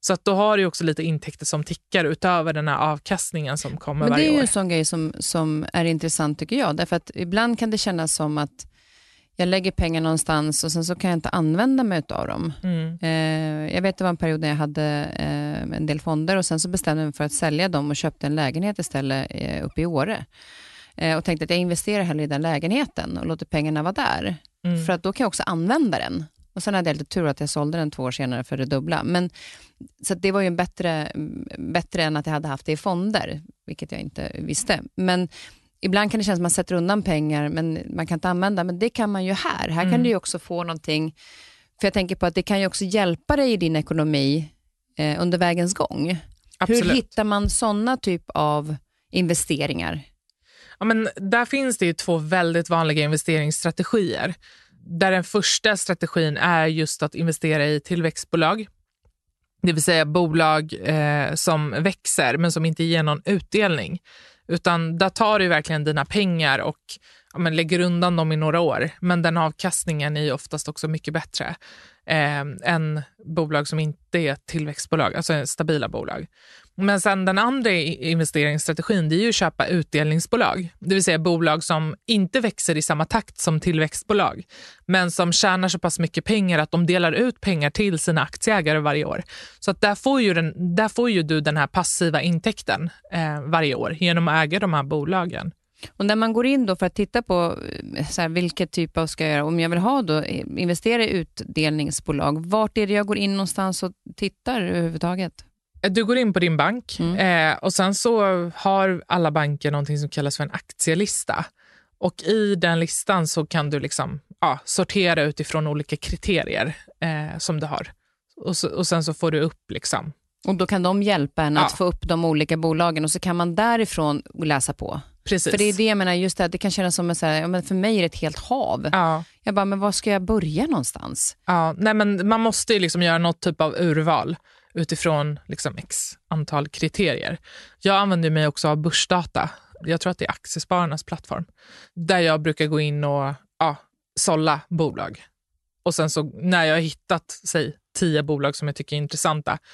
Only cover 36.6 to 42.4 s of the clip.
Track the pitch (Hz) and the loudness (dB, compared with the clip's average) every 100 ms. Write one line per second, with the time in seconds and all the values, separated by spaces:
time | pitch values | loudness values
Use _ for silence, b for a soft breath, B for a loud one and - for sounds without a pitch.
36.6 | 180 180 175 208 196 156 151 151 147 165 | 0 0 0 0 0 0 0 0 -2 -2
37.6 | 165 160 - 175 160 165 185 180 196 196 | -2 -4 -6 -6 -4 -2 -2 0 0 0
38.6 | 180 175 233 - 214 196 185 196 339 - | -2 -2 -2 0 -2 -2 -2 -2 -2 -4
39.6 | - 165 185 240 247 196 - 175 - 175 | -2 0 2 4 2 0 -2 -8 -6 -6
40.6 | 170 160 - 156 160 - B B B B | -4 -6 -2 0 -2 -6 B B B B
41.6 | B - 196 196 180 185 175 175 | B -2 0 0 -2 0 0 0